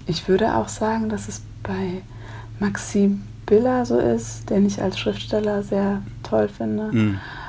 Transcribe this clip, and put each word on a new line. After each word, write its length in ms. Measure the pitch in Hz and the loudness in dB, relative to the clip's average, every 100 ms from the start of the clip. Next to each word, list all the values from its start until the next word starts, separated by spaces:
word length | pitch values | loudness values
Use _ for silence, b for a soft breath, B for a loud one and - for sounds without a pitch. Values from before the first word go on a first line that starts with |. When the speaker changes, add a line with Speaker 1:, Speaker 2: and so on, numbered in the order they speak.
| - | -6
Speaker 1:
Ich 220 | 160 - | -4 2
würde 260 | 190 220 | 4 4
auch 140 | 226 208 | 2 -2
sagen, 400 | - 214 226 220 | -2 0 0 -2
dass 180 | 202 - | -4 -6
es 160 | - - - | -10 -12 -10
bei 360 | - 190 190 185 - B B B B - | -6 -4 -4 -6 -10 B B B B -2
Maxim 600 | 202 196 - 208 196 196 - - - | -2 -2 -2 4 4 2 -4 -6 4
Biller 380 | 214 247 254 | 6 6 2
so 140 | 240 240 | 2 2
ist, 500 | - 233 - - - | 4 2 -2 -10 0
den 160 | 202 202 | 4 4
ich 140 | 202 | 2
als 180 | 190 - | -2 -2
Schriftsteller 640 | 214 208 - 214 208 202 | -2 -2 -2 0 2 0
sehr 400 | 202 196 196 202 202 - | 0 0 2 0 -4 -10
toll 260 | - 220 208 | 0 2 2
finde. 420 | - 226 214 214 | 0 -2 -2 0
Speaker 2:
Mhm. 260 | 120 - 98 B B | 2 2 2 B B